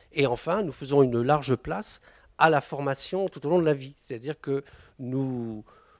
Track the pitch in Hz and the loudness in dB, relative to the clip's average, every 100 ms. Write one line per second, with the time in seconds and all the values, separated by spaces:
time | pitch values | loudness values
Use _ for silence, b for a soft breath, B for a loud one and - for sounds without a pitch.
0 | B 160 139 123 160 190 185 - 135 143 | B 0 0 0 -2 -2 -2 -6 0 4
1 | 131 120 123 151 131 123 - 180 214 - | 6 4 2 0 2 -2 -2 -8 -8 -10
2 | b b b - 160 147 - 139 139 135 | b b b 2 4 4 0 -6 -4 -4
3 | - 185 190 - 143 175 160 139 131 143 | -4 -4 -6 -6 0 2 4 0 -4 -18
4 | _ 120 131 151 - 139 - b b _ | _ -10 -10 -10 -4 -4 -6 b b _
5 | 123 131 135 123 117 107 104 b b | -6 -4 -4 -4 -6 -10 -14 b b